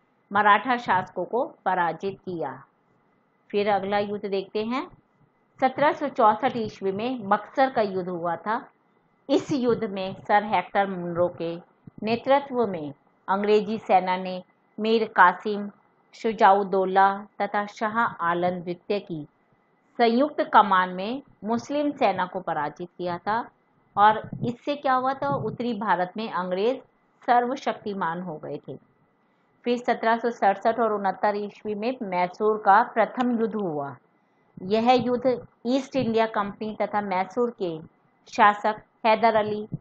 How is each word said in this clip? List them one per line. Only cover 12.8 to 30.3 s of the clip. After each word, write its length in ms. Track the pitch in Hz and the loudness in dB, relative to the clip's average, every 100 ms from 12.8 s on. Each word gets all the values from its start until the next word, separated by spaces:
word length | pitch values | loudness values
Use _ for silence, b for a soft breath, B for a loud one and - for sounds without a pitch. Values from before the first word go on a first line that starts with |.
| 147 - _ _ - | -10 -12 _ _ -4
अंग्रेजी 500 | 196 202 214 196 220 | 0 2 2 2 -4
सेना 380 | - 185 185 185 | 2 2 2 -2
ने 260 | 185 185 - _ _ - | -4 -10 -12 _ _ -6
मीर 240 | 220 226 | 0 0
कासिम, 680 | 220 214 180 185 214 202 208 - _ _ _ | 2 6 6 6 -2 -6 -8 -12 _ _ _
शुजाउद्दौला 1120 | - 226 214 208 202 196 190 190 190 196 196 208 - | -6 -4 4 6 6 2 0 2 4 4 2 -8 -8
तथा 260 | 202 208 208 | -4 -4 -6
शाह 320 | - 220 226 | -6 -4 0
आलम 500 | 226 - 170 175 180 | -2 -2 -2 0 0
द्वितीय 480 | 185 170 175 - 202 | -2 -6 -8 -4 -4
की 260 | 202 160 147 _ _ _ _ _ _ - | -4 -10 -12 _ _ _ _ _ _ 0
संयुक्त 420 | 233 240 294 294 294 | 2 2 0 -2 4
कमान 360 | 226 202 185 185 | 6 6 4 2
में 340 | 180 196 269 - _ | -4 -6 -8 -12 _
मुस्लिम 460 | 208 233 - 285 294 | -4 -4 -2 -2 -2
सेना 360 | 285 220 185 180 | 0 0 0 -4
को 140 | 190 | -6
पराजित 480 | 180 156 147 151 175 - | -6 -4 -6 -8 -14 -8
किया 200 | 175 175 | -8 -6
था 320 | 208 226 302 _ _ _ _ 202 | -4 -4 -6 _ _ _ _ 4
और 340 | 208 214 - - | 6 6 -2 -6
इससे 320 | 240 240 - 285 | -6 -6 -6 -4
क्या 180 | 277 | 0
हुआ 200 | 254 262 | 0 0
था? 140 | 269 285 | -2 -4
उत्तरी 460 | 277 220 214 240 | -4 -4 -6 -4
भारत 380 | 208 214 175 180 208 | -4 0 0 0 -4
में 160 | 220 | -6
अंग्रेज 500 | 165 185 185 220 269 - _ _ _ - | -6 -4 -2 -2 -2 -8 _ _ _ 2
सर्वशक्तिमान 960 | 240 240 254 240 214 214 196 170 170 | 2 2 -2 -6 -6 -8 -6 -4 -4
हो 140 | 180 156 | -8 -10
गए 240 | 143 147 - | -10 -12 -12
थे। 100 | - _ _ _ _ _ _ _ _ | -18 _ _ _ _ _ _ _ _
फिर 140 | 247 240 | -4 -2
सत्रह 380 | 233 202 226 233 | -2 0 0 0
सौ 140 | 240 | -2